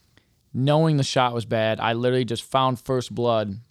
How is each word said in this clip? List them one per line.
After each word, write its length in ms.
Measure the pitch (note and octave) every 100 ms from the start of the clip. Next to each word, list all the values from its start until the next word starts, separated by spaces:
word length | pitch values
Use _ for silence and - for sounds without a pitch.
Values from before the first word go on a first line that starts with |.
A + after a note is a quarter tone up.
| _ _ _ _ _
Knowing 420 | A#2 C3+ D3+ D#3+ D3
the 60 |
shot 300 | C3+ C#3 B2
was 100 | A#2+
bad, 360 | A2 A2+ A2 A2
I 120 | A2
literally 320 | A#2 B2 B2+
just 180 | A#2 A2+
found 380 | - C3 C3 A#2+
first 340 | - C3 A#2+
blood, 440 | G#2+ A#2+ A2+ G#2 G2 -